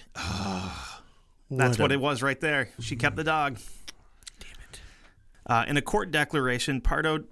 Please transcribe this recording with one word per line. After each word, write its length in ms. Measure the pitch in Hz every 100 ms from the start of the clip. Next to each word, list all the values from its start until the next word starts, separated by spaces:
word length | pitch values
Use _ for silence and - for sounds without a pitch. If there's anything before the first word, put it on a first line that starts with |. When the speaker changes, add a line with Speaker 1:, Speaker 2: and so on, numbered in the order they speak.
| -
Speaker 1:
<sighs> 80 | -
That's 1600 | 85 101 98 92 92 90 - - - - - _ - 131 131 117
Speaker 2:
What 20 |
Speaker 1:
what 120 | 143
Speaker 2:
a 40 | 139
Speaker 1:
it 40 |
was 240 | 143 127
right 160 | 135 131
there. 300 | 156 147 117 -
She 160 | 117 123
kept 200 | 143 -
the 80 |
dog. 360 | 156 156 139 117 - - - - - - - -
Speaker 2:
Damn 100 | - - -
it. 80 | - - - - - - - -
Speaker 1:
Uh, 200 | 117 -
in 100 | 143
a 40 |
court 260 | - 208 190
declaration, 720 | 151 147 151 127 123 156 135
Pardo 440 | - 143 156 156 -